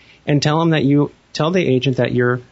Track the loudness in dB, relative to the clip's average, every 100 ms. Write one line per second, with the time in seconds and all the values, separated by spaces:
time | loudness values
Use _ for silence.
0 | -20 -12 -2 0 0 0 0 0 2 2
1 | 0 -6 _ -4 -2 0 0 0 0 0
2 | -2 0 0 -2 -8